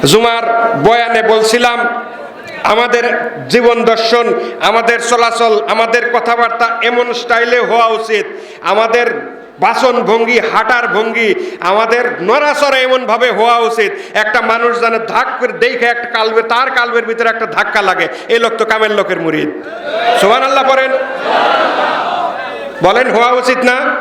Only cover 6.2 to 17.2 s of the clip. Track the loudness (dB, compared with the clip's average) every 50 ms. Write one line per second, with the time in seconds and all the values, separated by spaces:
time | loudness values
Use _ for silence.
6.2 | 0 0 0 2 0 0 0 0 0 -2 0 -2 -2 0 0 0 0 0 -2 -6
7.2 | -2 0 0 0 2 2 2 0 0 2 2 2 2 2 0 -2 -2 -2 -2 -2
8.2 | -2 -4 -10 -14 -14 -16 -18 -8 -2 0 0 2 2 2 2 2 2 0 -2 -6
9.2 | -8 -10 -14 -16 -20 -20 -8 -2 0 0 0 2 2 2 2 2 0 2 2 2
10.2 | 2 2 2 0 0 2 0 0 2 2 0 0 0 0 0 -2 -2 -2 -2 -2
11.2 | 0 0 0 -2 -4 -8 -8 -4 -2 0 0 2 2 2 0 0 0 -2 -4 -4
12.2 | -2 0 2 2 2 2 2 2 2 2 2 2 2 2 0 0 0 0 0 0
13.2 | 2 0 2 2 2 4 4 2 2 0 0 0 0 -2 -2 -6 -12 -4 -2 -2
14.2 | 0 2 0 0 0 2 0 2 2 0 0 2 0 0 0 -2 -4 -2 -2 -2
15.2 | 0 -2 -4 -4 -4 -4 0 0 0 0 0 0 0 0 0 -2 -4 -6 -2 -2
16.2 | -2 2 0 0 0 2 0 0 0 0 0 0 0 0 0 -2 -2 -2 -4 0